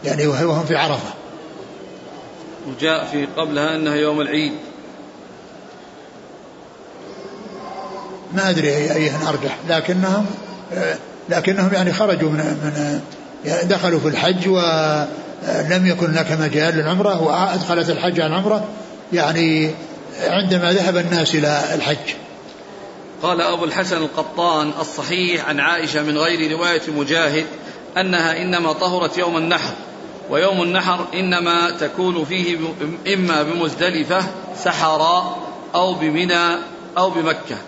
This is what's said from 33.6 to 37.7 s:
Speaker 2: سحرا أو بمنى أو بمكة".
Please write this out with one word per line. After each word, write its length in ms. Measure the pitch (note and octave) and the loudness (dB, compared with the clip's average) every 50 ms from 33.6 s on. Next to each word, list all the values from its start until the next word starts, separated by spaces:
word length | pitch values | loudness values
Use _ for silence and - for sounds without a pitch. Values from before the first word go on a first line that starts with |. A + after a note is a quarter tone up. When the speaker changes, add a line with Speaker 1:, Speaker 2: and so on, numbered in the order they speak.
| E3+ D#3 C#3 - E3+ F3+ F3+ D#3+ D3+ - F3+ F#3+ F#3 F#3 - - - - - - - | 0 0 0 0 0 0 2 0 0 2 0 0 0 -2 -6 -10 -10 -12 -12 -2 0
Speaker 2:
سحرا 760 | F3 E3+ D3+ D#3+ D#3+ D#3 D3+ D#3 E3 F3 F3+ F3+ F3+ - - - - - - - - - | 0 2 2 2 2 4 4 4 4 4 2 2 0 -6 -8 -8 -10 -12 -12 -14 -4 0
أو 180 | E3+ F3+ F#3 F3+ | 2 2 2 2
بمنى 640 | F#3 D#3+ D#3 D3+ D#3+ F3+ F3 F3+ E3+ E3+ E3+ E3+ F3 E3+ - - - - - - F3+ | 0 0 0 2 2 2 2 2 4 4 2 2 0 -4 -8 -14 -14 -14 -4 0 2
أو 120 | F#3 F#3+ | 2 2
بمكة". 480 | E3+ E3+ D#3+ E3 D#3 D#3 - - B2+ G2+ - - | 2 2 2 2 0 -2 -2 -8 -10 -10 -10 -14